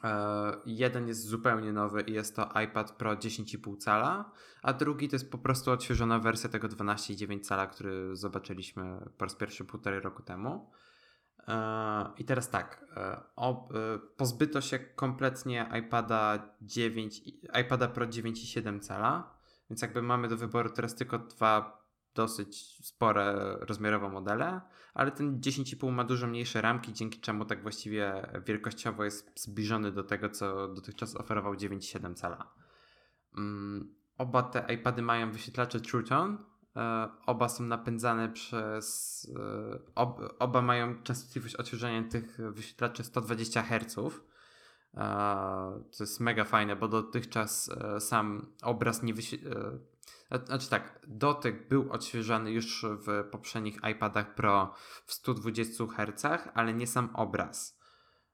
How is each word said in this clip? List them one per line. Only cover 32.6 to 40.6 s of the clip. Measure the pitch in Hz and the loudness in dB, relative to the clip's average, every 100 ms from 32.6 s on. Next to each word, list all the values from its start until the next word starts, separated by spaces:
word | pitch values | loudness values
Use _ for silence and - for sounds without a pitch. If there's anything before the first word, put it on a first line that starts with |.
| - - _ _ _ _ _ - | -20 -20 _ _ _ _ _ -6
Mm, | 104 101 101 101 - - _ _ | -4 -4 -6 -6 -10 -14 _ _
oba | 123 123 | 2 2
te | 123 120 - | 2 -2 -2
iPady | 117 123 120 | 0 0 0
mają | 117 117 113 | 2 2 0
wyświetlacze | 107 120 - 123 113 | -4 -6 -2 0 0
True | - 123 | 0 0
Tone, | 110 135 190 208 - _ _ 117 | 2 2 2 -2 -8 _ _ -4
e, | 113 113 110 - - | 0 0 -2 -4 0
oba | 113 120 | 2 2
są | 120 | 2
napędzane | 120 113 120 117 117 113 113 | -2 0 0 0 2 2 0
przez, | 113 - 117 110 110 107 - - - - - | -4 -6 -4 -2 -2 -4 -4 -4 -8 -8 -6
e, | - 104 110 110 - - | -4 -4 -6 -8 -6 2
ob-, | 123 - 104 - | 2 2 -8 0
oba | 127 127 | 4 6